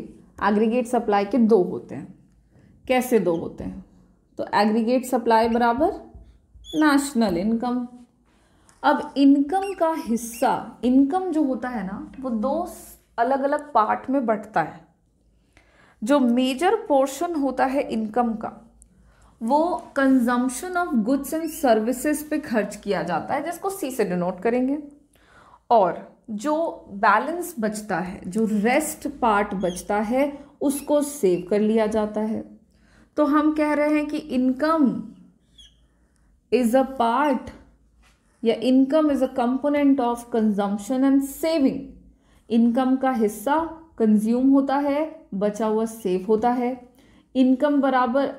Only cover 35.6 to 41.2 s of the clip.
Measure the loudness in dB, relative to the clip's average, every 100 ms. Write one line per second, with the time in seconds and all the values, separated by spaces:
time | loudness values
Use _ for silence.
35.6 | -20 _ _ _ _ _ _ _ _ 0
36.6 | 4 2 2 0 0 2 0 0 -4 -18
37.6 | -20 _ _ _ _ _ _ _ -2 0
38.6 | 2 4 4 2 2 0 -2 -2 -2 -2
39.6 | 0 2 2 2 0 -4 -4 -2 0 0
40.6 | -2 -4 -4 0 2 2